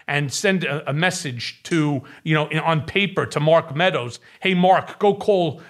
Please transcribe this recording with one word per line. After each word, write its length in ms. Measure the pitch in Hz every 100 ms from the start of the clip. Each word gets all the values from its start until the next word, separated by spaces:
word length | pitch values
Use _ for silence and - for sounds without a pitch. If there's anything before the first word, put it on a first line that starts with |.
| -
and 260 | 143 143
send 320 | - 202 190
a, 240 | 151 143 156
a 60 |
message 680 | 143 180 180 147 123 - -
to, 380 | - 170 151 139 - -
you 120 | 160
know, 120 | 156 156
in, 140 | 160
on 220 | 156 160
paper 440 | 160 196 202 190 143
to 140 | 160
Mark 360 | 151 165 160 143
Meadows, 420 | 185 156 120 - - -
"Hey, 140 | 190
Mark, 440 | 185 180 180 - -
go 160 | 202
call, 460 | 202 - 196 170 -